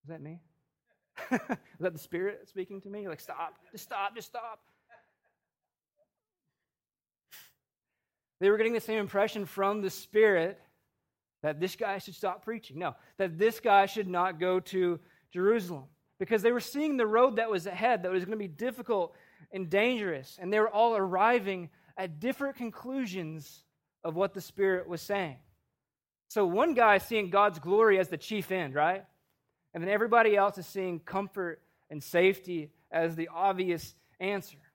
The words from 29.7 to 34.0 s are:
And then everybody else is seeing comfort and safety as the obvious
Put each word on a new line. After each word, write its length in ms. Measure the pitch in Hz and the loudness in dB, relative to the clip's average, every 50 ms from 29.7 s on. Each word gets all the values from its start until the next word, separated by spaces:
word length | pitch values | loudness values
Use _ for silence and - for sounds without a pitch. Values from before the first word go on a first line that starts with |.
| _ | _
And 100 | 170 165 | -8 -4
then 60 | 190 | -2
everybody 460 | 202 208 226 233 226 240 226 220 208 | 0 0 2 4 6 6 6 6 6
else 240 | 202 196 202 185 190 | 6 4 2 0 -4
is 80 | 170 | -14
seeing 320 | - - 196 190 185 175 160 | -10 -8 -6 -6 -4 -6 -8
comfort 600 | _ - - 190 202 190 _ 202 180 170 160 _ _ _ _ _ _ _ | _ -6 -4 -4 -4 -4 _ -6 -6 -6 -6 _ _ _ _ _ _ _
and 140 | 156 151 - | -14 -12 -12
safety 680 | - - 175 180 190 196 190 - 180 180 165 151 147 _ _ _ _ | 0 2 6 6 6 4 2 -6 -8 -8 -6 -8 -10 _ _ _ _
as 240 | - 165 165 165 165 | -2 0 0 0 -2
the 140 | 165 165 170 | -4 -8 -8
obvious 680 | 165 165 185 196 190 185 185 180 175 160 - - _ _ | -4 0 0 0 0 0 -2 -2 -2 -4 -6 -12 _ _